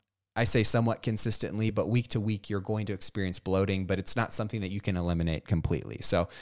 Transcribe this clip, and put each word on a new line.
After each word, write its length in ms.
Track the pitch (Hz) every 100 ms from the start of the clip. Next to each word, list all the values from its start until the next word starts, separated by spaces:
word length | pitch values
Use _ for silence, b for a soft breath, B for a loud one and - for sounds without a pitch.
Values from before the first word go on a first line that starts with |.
| _ _ _
I 100 | -
say 180 | 117 123
somewhat 400 | 107 120 113 113
consistently, 680 | - 110 117 110 95 98 110
but 200 | 104 92
week 180 | 117 113
to 100 | -
week, 300 | 104 104 -
you're 140 | 101
going 240 | 98 107 104
to 80 |
experience 440 | 98 - - 95 90
bloating, 460 | - 95 98 95
but 140 | 92 95
it's 180 | 95 -
not 160 | 113
something 300 | - 107 113
that 80 | 95
you 100 | 98
can 160 | - 92
eliminate 500 | 87 85 82 78 -
completely. 520 | 85 - 82 - 58
So 300 | - 95 85 B